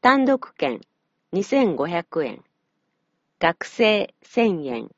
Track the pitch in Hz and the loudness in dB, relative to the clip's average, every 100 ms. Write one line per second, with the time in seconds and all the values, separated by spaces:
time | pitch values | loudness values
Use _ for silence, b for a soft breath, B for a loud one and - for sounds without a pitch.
0 | 247 269 262 269 - _ 143 117 _ _ | 4 4 2 0 -2 _ -4 -4 _ _
1 | _ _ _ 180 202 277 240 151 147 175 | _ _ _ -6 0 2 2 0 -2 -4
2 | 170 165 139 - _ _ _ _ _ _ | -4 -4 -6 -8 _ _ _ _ _ _
3 | _ _ _ _ 165 170 - - 220 208 | _ _ _ _ -2 -2 -10 0 2 2
4 | 196 _ _ - 233 175 143 117 113 | -2 _ _ 0 0 0 -4 -8 -10